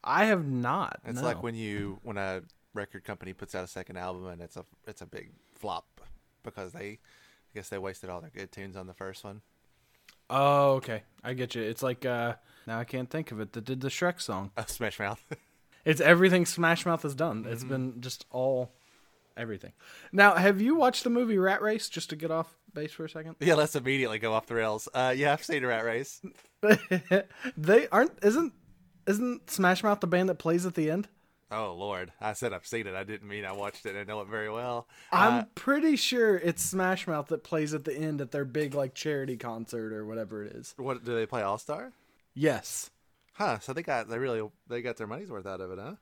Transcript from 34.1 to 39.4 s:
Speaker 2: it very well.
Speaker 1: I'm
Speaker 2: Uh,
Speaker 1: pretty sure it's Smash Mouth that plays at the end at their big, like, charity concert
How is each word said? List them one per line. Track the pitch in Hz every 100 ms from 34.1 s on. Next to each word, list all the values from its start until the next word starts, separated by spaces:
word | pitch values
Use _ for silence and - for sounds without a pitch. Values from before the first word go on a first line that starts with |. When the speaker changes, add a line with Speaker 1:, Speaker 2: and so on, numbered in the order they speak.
| 107
Speaker 2:
it | 98
very | 110 107
well. | 110 123 120 - - -
Speaker 1:
I'm | 175 208
Speaker 2:
Uh, | 240 214
Speaker 1:
pretty | - - 285 320 285
sure | - 247 220 185
it's | 170 165
Smash | - 185 185 185 -
Mouth | 156 143
that | 156
plays | - 165 151
at | 151
the | 143
end | 139 156 147
at | 135
their | 143 139
big, | 123 147
like, | 139 139 -
charity | 156 147 135
concert | 120